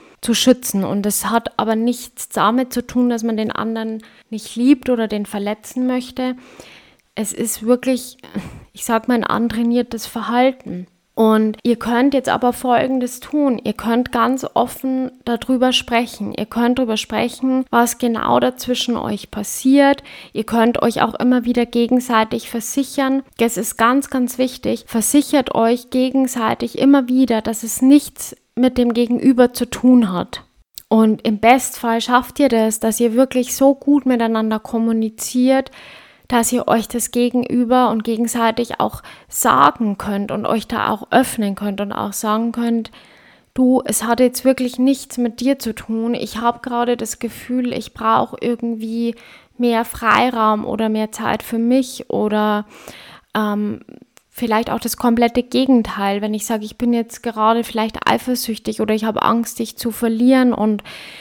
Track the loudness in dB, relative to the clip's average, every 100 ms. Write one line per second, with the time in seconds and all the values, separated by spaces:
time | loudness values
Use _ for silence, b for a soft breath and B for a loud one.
0 | b b -2 2 4 4 2 -4 -2 -2
1 | -2 -4 -2 -2 -2 -4 -2 0 0 -4
2 | -8 -14 -8 0 2 2 -2 -6 -4 0
3 | 0 0 -2 -2 -4 -4 -6 -6 -6 -8
4 | B B B -12 -10 0 4 4 2 0
5 | 0 -4 -6 -6 -6 -6 -8 -4 -2 -2
6 | -4 -6 -6 -6 B B B B B B
7 | _ -8 -8 -6 -6 -4 0 0 2 -4
8 | -4 -18 B B B B B -14 -2 -2
9 | 0 0 0 -2 -2 0 0 0 -2 -6
10 | -10 -10 -2 2 2 0 -10 -12 -12 _
11 | _ 0 4 4 2 -2 -2 -2 0 2
12 | 2 2 0 0 0 -2 0 0 2 -2
13 | -4 -8 -6 0 0 0 -4 -6 -2 0
14 | 0 0 0 0 -2 0 0 -2 -4 -2
15 | -4 -6 -6 -4 0 2 2 0 0 -2
16 | -2 -6 -8 -6 -6 0 0 2 0 -2
17 | -2 -2 -2 -2 0 0 0 2 2 0
18 | -2 -2 2 2 2 -2 -4 -4 -2 -2
19 | -2 -6 -8 -10 -8 -2 4 6 6 4
20 | B B B -8 -2 2 2 2 0 2
21 | 0 0 2 2 2 0 0 0 2 0
22 | 2 0 0 -4 -6 -10 -6 -4 -4 -2
23 | 0 0 -4 -2 -2 -2 -6 0 2 2
24 | 0 -2 -2 -2 -4 -2 -6 -6 -4 -2
25 | 2 2 2 0 0 0 2 0 -2 0
26 | 2 2 0 0 -2 -2 -4 2 6 6
27 | 4 2 2 2 -2 -6 -6 0 6 6
28 | 4 -14 -14 -16 _ 0 2 2 0 2
29 | 0 2 4 6 4 2 -8 2 6 6
30 | 6 0 -6 -10 -18 _ _ -18 0 4
31 | 4 2 -2 2 6 4 2 -6 -2 -2
32 | 2 0 0 2 2 4 2 0 -2 0
33 | 0 4 2 2 -2 2 4 4 2 2
34 | 4 2 2 0 0 -2 -4 -2 0 0
35 | -2 -6 -4 2 4 4 0 B B B
36 | B B B 0 2 0 2 0 0 -6
37 | -4 0 0 0 0 0 2 4 4 0
38 | -2 -2 -2 0 -2 0 -4 -6 -8 -8
39 | B B B -2 2 6 4 4 -4 -4
40 | -4 -4 -4 -4 -2 -2 -2 -2 -2 -2
41 | 2 2 2 -2 -4 -2 -6 -4 -6 -4
42 | -6 -4 -2 -2 -2 -2 -2 -2 -4 b
43 | b b b b b 0 4 4 0 -4
44 | -2 2 2 2 0 2 -2 0 0 0
45 | -4 -4 -4 -2 -2 0 -4 -8 -6 -4
46 | -2 -4 -6 -2 -2 -2 -6 -2 0 -2
47 | -4 -8 -10 -10 -4 -2 -2 -4 -8 -6
48 | 0 2 0 -4 -4 -4 -4 -6 -6 -4
49 | -4 -4 B B B -2 0 0 -2 -4
50 | 0 2 2 2 2 2 -2 -2 -2 -2
51 | -4 -6 -4 -4 -4 -2 2 2 0 -8
52 | -6 -2 0 0 0 -2 -4 B B B
53 | B B B -4 -2 -2 -4 -6 -14 -20
54 | -20 -20 _ -8 -2 0 0 -4 -4 -2
55 | 0 2 2 0 -2 0 4 4 2 -2
56 | -2 -2 -4 -6 -4 -6 -6 -4 -2 0
57 | -2 -8 -8 0 2 2 -2 -4 -4 -2
58 | -2 0 0 -4 -4 -6 -6 -4 -2 0
59 | -2 -2 0 0 -2 -6 -10 -6 -8 -4
60 | -2 2 4 6 4 2 0 -2 B B
61 | B B